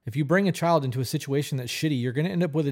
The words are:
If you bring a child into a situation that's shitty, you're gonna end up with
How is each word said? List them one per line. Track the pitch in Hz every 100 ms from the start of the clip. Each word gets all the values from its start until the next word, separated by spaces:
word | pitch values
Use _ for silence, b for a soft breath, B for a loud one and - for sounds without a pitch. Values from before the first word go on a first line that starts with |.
| -
If | 127
you | 143
bring | 180 196
a |
child | - 170 165
into | 131 123
a | 120
situation | 151 - 139 143 135
that's | 120
shitty, | - 156 131
you're | 123
gonna | 127 175
end | 175
up | 170
with | 151 143